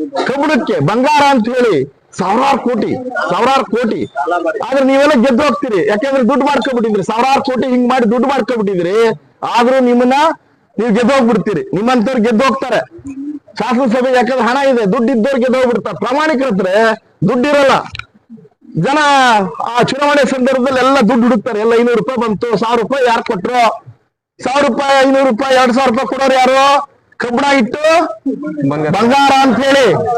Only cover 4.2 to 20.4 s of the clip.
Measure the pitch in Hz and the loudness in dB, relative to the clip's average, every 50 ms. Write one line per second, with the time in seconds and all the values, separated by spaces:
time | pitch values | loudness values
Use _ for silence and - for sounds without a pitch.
4.2 | - - - - 339 330 - 427 - 247 269 277 269 262 269 269 285 294 302 247 | -4 -4 -4 -4 -4 -4 -6 -6 -6 -4 -2 0 0 2 2 2 2 2 2 2
5.2 | 214 269 247 226 302 294 226 - - 254 214 180 156 151 208 208 - 277 269 269 | 2 2 2 0 0 0 -2 -2 -4 -4 -2 -2 0 0 -2 -2 -2 -2 -2 0
6.2 | 247 214 262 247 277 285 285 277 - 277 247 240 220 226 208 196 175 - 214 226 | 0 0 0 0 0 0 0 -2 -2 -2 -4 -2 -2 -2 -2 -2 -2 -4 -4 -2
7.2 | 247 269 269 262 269 269 254 226 233 262 247 247 247 240 254 262 240 208 233 247 | 0 0 0 0 0 -2 -4 -2 -2 0 0 0 0 2 0 2 2 0 0 0
8.2 | 226 262 277 262 220 - 254 226 208 196 202 175 170 170 196 220 233 226 226 147 | 0 0 0 -2 -2 -2 -2 -2 -2 -2 -2 -2 -2 0 0 2 2 0 0 -4
9.2 | _ _ _ - - 156 196 220 233 240 262 269 254 247 240 240 254 247 262 277 | _ _ _ -10 -6 -2 0 2 2 2 2 2 2 2 2 2 2 2 2 2
10.2 | 302 330 302 - _ _ _ _ _ _ - - 214 247 196 226 240 214 285 277 | 2 0 0 -4 _ _ _ _ _ _ -6 -4 -2 0 0 2 2 2 2 2
11.2 | 240 226 240 190 165 220 202 151 131 - - 170 220 247 254 254 202 262 262 254 | 2 2 2 0 0 -2 -4 -4 -4 -4 -4 -2 0 0 0 0 0 0 0 0
12.2 | 208 240 226 214 269 262 220 - - 165 214 175 - - - - - 277 269 269 | 0 0 2 2 2 0 0 -2 -4 -2 -2 -4 -4 -6 -12 -18 -16 -14 -14 -12
13.2 | 277 285 302 285 _ _ - - 214 254 240 233 277 240 202 262 247 262 254 247 | -12 -12 -12 -14 _ _ -10 -8 -4 -2 -2 0 0 0 0 0 0 0 2 0
14.2 | 240 240 262 254 240 233 247 277 277 277 262 240 220 190 190 269 233 226 277 226 | 0 0 0 -2 0 0 0 0 2 2 2 2 2 0 0 0 0 0 0 0
15.2 | 208 277 277 262 233 262 226 262 254 240 240 214 - 220 196 - 208 233 254 285 | 0 0 0 0 0 0 2 2 2 0 0 -2 -4 -6 -8 -6 -4 -2 0 0
16.2 | 311 311 311 247 269 262 208 185 202 185 185 214 226 226 220 - _ _ _ - | 0 0 0 0 -2 -2 -2 -2 -2 0 2 2 2 2 0 -2 _ _ _ -4
17.2 | 143 185 247 247 247 285 294 285 277 269 233 165 - - - - - _ _ _ | -2 -2 0 0 0 2 2 2 4 4 2 0 -2 -6 -14 -16 -18 _ _ _
18.2 | _ - - - - - _ _ _ - - 156 165 247 277 302 302 285 285 269 | _ -20 -20 -20 -20 -20 _ _ _ -10 -6 -4 -2 0 0 2 2 2 4 4
19.2 | 262 247 226 208 190 180 - - - - 233 247 233 - - 269 285 294 294 285 | 4 4 2 2 0 -2 -6 -8 -8 -4 -2 -2 0 0 0 -2 0 0 2 2
20.2 | 269 - 269 262 | 2 0 0 0